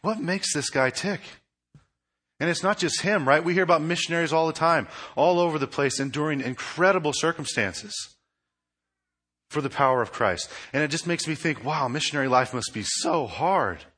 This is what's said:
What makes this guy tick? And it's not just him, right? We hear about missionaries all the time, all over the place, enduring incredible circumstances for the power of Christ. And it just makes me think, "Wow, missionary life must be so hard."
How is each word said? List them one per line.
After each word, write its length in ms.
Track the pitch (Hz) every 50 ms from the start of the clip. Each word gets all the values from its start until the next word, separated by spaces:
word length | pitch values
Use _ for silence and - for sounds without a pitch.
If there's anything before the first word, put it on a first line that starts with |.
What 180 | - 196 220 214
makes 340 | 294 165 185 196 - - -
this 160 | 147 135 -
guy 200 | - 139 131 127
tick? 300 | 123 - - 190 202 - - - - - _ _ _ _ _ _ _ - _ _ _ _ _ _ _ _ _ _ _ _
And 100 | 143 170
it's 140 | 170 - -
not 140 | 190 208 -
just 240 | 185 160 - -
him, 260 | - 202 214 196 143 131
right? 160 | 139 151 165
We 100 | 170 175
hear 100 | 185 185
about 180 | 160 170 156
missionaries 520 | 151 160 175 170 - - 170 170 170 151 151
all 140 | 160 160 160
the 60 | 151
time, 340 | - 156 165 170 156 107 - - - - - -
all 240 | - 139 170 180 175
over 180 | 175 170 156 151
the 100 | 139 135
place, 320 | - - 143 135 123 -
enduring 420 | 135 139 123 147 151 156 151 139
incredible 720 | 131 127 127 - - - - - 175 190 196 185 156 151 139
circumstances 800 | - - 160 165 - 147 - - - 107 95 87 - - - - - - - _ _ _ _ _ _ _ _ _ _ _ _ _ _ _ _ _ _ _ _ _ _ _ _ _ _ _ _
for 120 | - 147
the 80 | 143 135
power 320 | - - 139 131 131 127
of 100 | 117 98
Christ. 380 | - - 120 101 90 85 - - - - - - -
And 100 | 139 151
it 60 | 147
just 180 | 143 165 - 170
makes 200 | 170 160 - 160
me 80 | 160
think, 280 | 139 - 170 151 - -
"Wow, 240 | 135 156 156 139 123
missionary 400 | 120 151 - - - 147 135 131
life 260 | 127 127 131 - -
must 200 | 127 107 - -
be 100 | 110 101
so 440 | - - - - 330 180 165 139 107
hard." 580 | 98 101 143 175 196 185 135 98 90 80 - - _